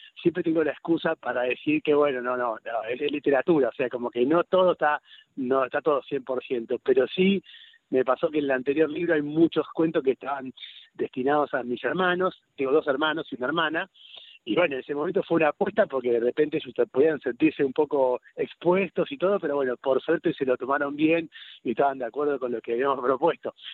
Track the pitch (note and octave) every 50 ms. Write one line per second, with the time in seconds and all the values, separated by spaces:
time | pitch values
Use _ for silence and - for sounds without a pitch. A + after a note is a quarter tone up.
0 | - - _ - - F3 D#3 F3+ E3+ E3+ D#3+ E3 D#3 C#3+ C3+ - - - E3 D#3
1 | - E3+ E3 - - B2 B2 B2 B2 B2+ B2+ - - D3+ D3+ D#3 - D#3 D3 D3
2 | D3 D3 C3 B2 A#2+ B2 B2+ B2 B2 A#2+ A2 A2 _ G#2+ A#2+ A2 A2 A2+ B2 B2+
3 | D3 D3 C#3+ D3 - D3 C#3 C3 - - E3+ D3 C3 A2+ - - C3 A#2+ - A#2+
4 | A#2+ A#2+ - A#2+ B2 C#3 D#3 F3 E3 - - F#3 F#3 F3+ D#3+ - D#3 D3 D3 C#3
5 | - _ - - _ _ _ - C3 B2 C3 C3+ C3 B2 - D3 - D#3+ D3 C3
6 | - - D3 C3+ A#2+ - C3 B2+ - - C3+ A#2+ A2+ - B2+ - - - - C3
7 | - - - - F#3 F#3+ G3 F#3 - - - - - - _ _ _ _ C#3 C3
8 | B2 - B2+ - - E3 D3+ D#3 D3 C#3 C3+ B2+ B2 C#3 C#3 D#3 D#3+ D3 D3 D3+
9 | E3+ E3+ E3 D3+ D3 D3 D3+ D#3+ E3 D#3+ - D#3+ D3 - - - E3 E3 D#3 E3
10 | C3 C3+ - - - - - C#3 C3 C3 - - - - - - - _ _ -
11 | A#2 - - C3 B2 C#3 D3 D3+ C#3+ B2+ - C3 A#2+ A#2+ B2 A2+ - B2 C#3+ F3
12 | F#3 F3+ F3+ F3+ F#3 F#3 - _ _ _ _ - C#3 C3 C3+ D#3 C#3+ D3+ C3 C3+
13 | D#3 D#3 D3+ D#3+ D3+ - D3 A#2+ B2+ B2+ D#3 E3+ D#3+ D3+ D#3 E3 F#3+ - _ -
14 | - - - - - - - - _ A#2 G#2+ D#3 F3+ E3 C#3 C3 - - D3 C#3+
15 | D#3 F#3 F3 F#3+ - - E3+ E3 D#3+ D3 - - G3+ G3 G3 - G3+ E3 C#3 C3
16 | A#2+ B2 A#2+ A#2 A#2 B2 - - D3+ D#3+ - - - B2 A#2 - A#2+ - - B2+
17 | C#3+ D#3+ D#3 C3 - C3 A#2+ - D#3 D#3 - - D3 C3+ B2+ - D3+ C#3+ D3+ C#3
18 | C3 B2+ B2 A#2 - - _ - C#3 - - _ - E3 F3+ F#3+ G3 E3 - G3
19 | D#3+ - C#3+ C3 F3 F#3+ G3+ G3 F3 D3 C#3+ C#3+ C#3 B2+ A#2+ - - C#3 C3 B2+
20 | - - E3 D#3+ - F3 C#3 - C#3 B2+ B2+ - B2+ A#2+ C#3 C#3+ C#3+ C#3+ C#3+ C#3+
21 | D#3 D#3 E3 E3+ E3 D#3+ _ - - - - - _ B2+ A2+ - C#3+ C#3 C3+ C3+
22 | B2 A2+ - C#3 D3 D3 C#3+ C3 B2+ A#2+ A#2+ A2 - - A#2 A#2 C3+ C#3 C3 C3
23 | B2 B2+ C3 B2 D#3+ F3 - - - A#2 - _ - -